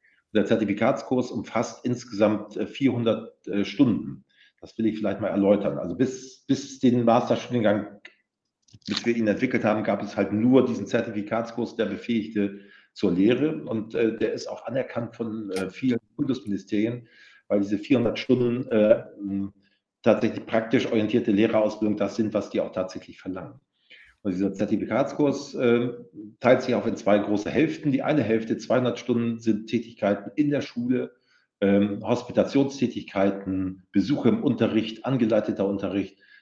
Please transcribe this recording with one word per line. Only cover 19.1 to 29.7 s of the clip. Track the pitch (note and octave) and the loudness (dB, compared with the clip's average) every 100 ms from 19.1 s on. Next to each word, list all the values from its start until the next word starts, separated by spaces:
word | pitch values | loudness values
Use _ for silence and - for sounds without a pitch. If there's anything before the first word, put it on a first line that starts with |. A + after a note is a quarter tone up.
| - | -10
m, | G2+ G2 G2 - _ _ _ _ | -6 -4 -6 -10 _ _ _ _
tatsächlich | A#2 G#2 A2+ - - | 2 4 2 -2 -2
praktisch | A2+ - C3 - | -2 2 0 2
orientierte | A2+ G#2 A#2+ A#2 | 0 2 0 2
Lehrerausbildung | G2 A2+ A2 G#2+ - G#2+ G2+ | 4 4 4 0 0 -2 0
das | G2 - | -2 -2
sind, | G#2+ | -2
was | G2+ - | -2 -2
die | G#2 | -4
auch | - | -2
tatsächlich | - F#2 - - - | -4 -6 -8 -16 -14
verlangen. | F#2+ F#2 - - _ _ _ - - _ | -10 -10 -12 -18 _ _ _ -20 -20 _
Und | G#2 | -6
dieser | F2+ G2 | -2 -2
Zertifikatskurs, | F#2+ G#2 G2+ F#2 A2 C#3 - D3 - - | -2 -2 -2 -2 -2 -2 0 0 0 -8
äh, | - B2 A#2+ B2+ - - - - - | -2 2 2 0 -8 -16 -18 -18 0
teilt | A#2+ C3 | 4 4
sich | - | 4
auch | A2 A2+ | -2 -2
in | F#2+ | -2
zwei | G2 G#2 | 2 2
große | G2+ G2+ - | 2 -2 0
Hälften. | A2+ D#3+ - D3+ | 2 0 0 0
Die | C3+ | 0
eine | - D3+ | 2 0
Hälfte, | A2 A2+ A2 A2 | 2 0 0 -6
zweihundert | - B2 B2 - | 0 2 2 -2
Stunden, | - A#2 A#2 A2+ | -2 0 0 -2
sind | A2+ G#2 | 0 0
Tätigkeiten | - | 0